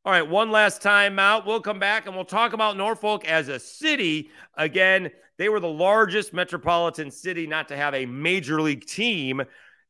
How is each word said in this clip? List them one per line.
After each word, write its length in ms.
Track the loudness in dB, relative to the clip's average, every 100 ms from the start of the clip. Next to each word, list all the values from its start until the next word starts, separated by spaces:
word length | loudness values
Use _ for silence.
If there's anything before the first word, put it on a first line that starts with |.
| 2
All 60 |
right, 140 | 2 4
one 240 | 2 4
last 300 | 4 4 2
time 380 | 2 4 4 4
out. 260 | 4 2
We'll 160 | 0 -4
come 180 | -4 -2
back 280 | -2 -2 -4
and 80 |
we'll 100 | -10
talk 300 | -4 0 0
about 240 | 0 -2 0
Norfolk 480 | -2 -2 -2 -2 0
as 220 | 0 0
a 100 | -8
city. 720 | -12 -4 -2 0 0 -2 -6 -18 -14
Again, 560 | -4 -2 4 4 4 0 -10 _ -4
they 140 | -2
were 100 | 0
the 80 | -2
largest 640 | 0 2 2 0 -4 -4
metropolitan 760 | -4 -6 -4 -2 0 0 -4 -10
city 360 | -10 -8 -8 -6
not 220 | -6 -6
to 80 | -4
have 180 | -2
a 120 | -2 -6
major 560 | -4 -2 -2 0 0
league 240 | 0 -2 -6
team 560 | -4 -2 -2 -2 -4 -6 -12 -20 _ _